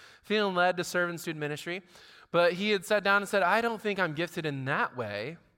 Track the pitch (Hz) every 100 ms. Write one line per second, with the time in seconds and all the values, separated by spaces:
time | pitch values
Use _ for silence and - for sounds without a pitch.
0 | - - - 208 202 180 180 180 170 180
1 | 175 170 175 156 147 147 170 180 - -
2 | - - - 170 175 180 214 202 - 208
3 | 202 202 196 202 175 214 233 220 208 196
4 | 175 151 170 175 156 135 131 165 233 127
5 | 107 101 120 170 _